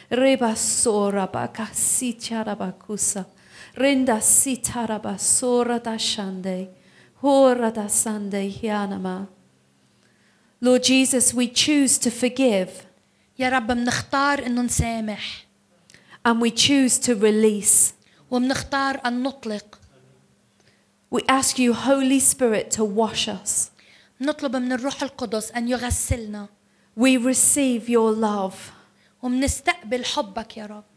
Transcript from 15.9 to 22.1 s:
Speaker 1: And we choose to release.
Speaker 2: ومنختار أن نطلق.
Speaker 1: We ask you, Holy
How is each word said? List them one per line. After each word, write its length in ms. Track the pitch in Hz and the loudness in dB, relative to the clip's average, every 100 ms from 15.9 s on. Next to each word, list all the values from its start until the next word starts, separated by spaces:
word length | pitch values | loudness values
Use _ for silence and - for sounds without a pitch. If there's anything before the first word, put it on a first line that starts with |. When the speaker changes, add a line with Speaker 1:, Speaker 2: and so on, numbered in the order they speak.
| - _ - | -20 _ -4
Speaker 1:
And 160 | 233 226 | 0 2
we 100 | 233 | 2
choose 480 | 233 - 277 254 - | 2 4 4 4 2
to 160 | - | 2
release. 800 | 220 214 214 220 208 190 - - - _ _ _ | 2 4 6 4 4 4 4 4 0 _ _ _
Speaker 2:
ومنختار 680 | 247 254 269 - 277 269 269 247 | -2 0 -2 -2 -2 -2 -2 -4
أن 160 | 240 | -4
نطلق. 560 | 269 269 226 208 - - _ _ _ _ _ _ _ _ _ _ _ _ _ | -4 -6 -8 -8 -10 -20 _ _ _ _ _ _ _ _ _ _ _ _ _
Speaker 1:
We 100 | 240 - | -2 2
ask 300 | 269 262 - | 2 2 2
you, 140 | 247 | 2
Holy 480 | 226 240 277 262 | 2 2 2 4